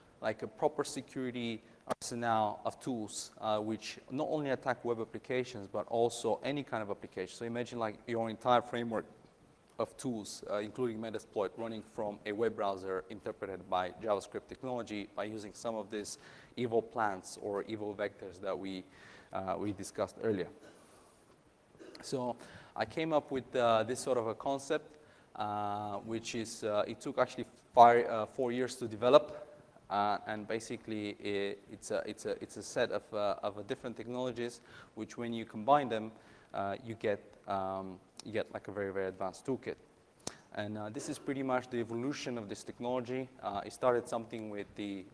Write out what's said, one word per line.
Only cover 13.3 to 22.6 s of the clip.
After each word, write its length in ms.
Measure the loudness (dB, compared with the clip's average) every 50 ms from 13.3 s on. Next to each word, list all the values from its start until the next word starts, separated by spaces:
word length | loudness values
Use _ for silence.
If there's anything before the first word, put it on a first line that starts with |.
| -8 -8 -8 -8 -8 -10 -4 -2
by 220 | 0 0 0 0 -4 -4 -2
JavaScript 440 | 0 0 0 0 -4 -8 -10 -8 -10
technology 580 | -12 -10 -6 -4 -4 -4 -4 -4 -6 -6 -6 -6 -6
by 100 | -6 -6
using 260 | -4 -6 -8 -10 -10 -10
some 220 | -8 -6 -4 -4
of 160 | -4 -4 -4
these 260 | -6 -6 -6 -6 -8 -12 -14 -18 -20 -20 -20 -12 -6 -4
evil 240 | 0 2 4 4
plants 560 | 2 2 2 2 2 2 2 0 -6 -10 -12 -8
or 220 | -4 -2 -2 -2 -2 -4
evil 260 | -6 -6 -6 -6 -4
vectors 480 | -2 -2 -2 -4 -6 -12 -14 -12 -6
that 160 | -4 -4 -2 -2
we, 260 | -4 -4 -6 -6 -8 -10 -16 -20 -20 -20 -20 -20 -12 -8
uh, 240 | -6 -4 -2 -2 -2 0
we 140 | -2 -2
discussed 460 | -4 -4 -8 -6 -4 -2 -2 -2 -2 -2 0
earlier. 240 | 0 0 0 -2 -4 -8 -14 -20 -20 -20 -20 -20 -20 -20 -20 -20 -20 -20 -20 -20 -20 -20 -20 _ -20 -20 _ _ _ -20 -20 -20 -18 -16 -14
So 340 | -8 -4 -4 -2 -2 -2 -4 -6 -10 -16 -18 -18